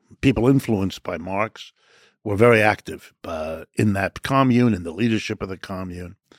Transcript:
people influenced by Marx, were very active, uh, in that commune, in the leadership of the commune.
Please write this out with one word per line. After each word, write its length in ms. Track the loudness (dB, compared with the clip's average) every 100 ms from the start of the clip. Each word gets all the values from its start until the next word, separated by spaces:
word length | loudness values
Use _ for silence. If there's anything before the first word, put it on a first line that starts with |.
| _ -4
people 260 | 0 2 4
influenced 560 | 2 2 -2 -2 -6
by 160 | -10 -10
Marx, 540 | -6 -4 -4 -8 -20 _ _ _ _ _
were 140 | -4 4
very 260 | 6 6
active, 500 | 4 2 -4 -14 -16 _
uh, 400 | -10 -8 -8 -10 -10
in 200 | -2 0
that 280 | 0 -2 -6
commune, 520 | -2 0 4 4 4
in 100 | 2
the 80 | -4
leadership 500 | -4 -2 0 -4 -8
of 60 | -8
the 80 | -12
commune. 580 | -12 -10 -10 -12 -14 -18 _